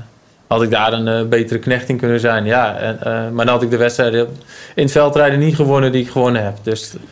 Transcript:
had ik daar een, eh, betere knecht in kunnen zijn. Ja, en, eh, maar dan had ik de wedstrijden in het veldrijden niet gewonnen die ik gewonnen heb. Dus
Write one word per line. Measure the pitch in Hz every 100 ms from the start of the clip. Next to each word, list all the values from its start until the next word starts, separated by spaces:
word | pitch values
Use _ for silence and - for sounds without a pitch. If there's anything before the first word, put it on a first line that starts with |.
| 113 _ _ _ -
had | 113
ik | 117
daar | 110 110
een, | 113 113
eh, | 113
betere | 113 117 113 117
knecht | 127 123 123
in | 123
kunnen | 120 117
zijn. | 117 110 107
Ja, | 123 110 98
en, | 113 110
eh, | 113 113 113
maar | 117 117
dan |
had | 123
ik | 120
de | 117
wedstrijden | 120 120 120 117 120 135 - - - -
in |
het | 139
veldrijden | 151 147 147 143 139
niet | 156 151
gewonnen | 143 139 131
die | 127
ik | 123
gewonnen | 135 123 117
heb. | 101 104
Dus | 113 110 - - -